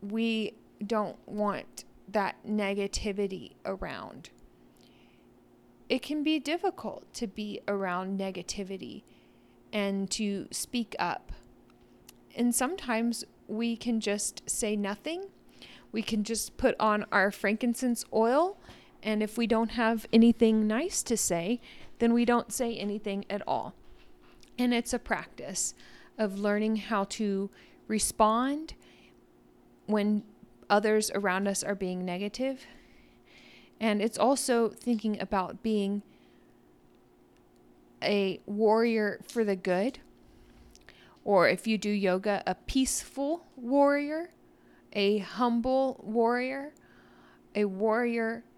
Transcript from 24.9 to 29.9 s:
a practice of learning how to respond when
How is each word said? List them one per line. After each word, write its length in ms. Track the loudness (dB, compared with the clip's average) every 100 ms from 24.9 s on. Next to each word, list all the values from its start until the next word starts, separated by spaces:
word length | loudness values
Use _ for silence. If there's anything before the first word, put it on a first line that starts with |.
a 60 | -4
practice 760 | -2 -4 -4 -12 -10 -4 -4 -6 -20 -20 -20 -2
of 200 | -2 0
learning 380 | 0 2 2 0
how 280 | 0 -2
to 460 | -2 -2 0 0 -2 -8 -20 -20 -4
respond 840 | -2 -2 4 4 4 0 -2 -6 -16 -20 -20 -20 -20 _ _ _ _ -20 _
when 360 | -2